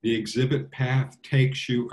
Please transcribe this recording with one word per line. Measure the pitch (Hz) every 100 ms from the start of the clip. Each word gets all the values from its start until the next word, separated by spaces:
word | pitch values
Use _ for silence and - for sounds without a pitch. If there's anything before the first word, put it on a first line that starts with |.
The | 113
exhibit | 113 104 117 131 139 -
path | - 127 131 131 -
takes | - 135 127 131 -
you | 120 120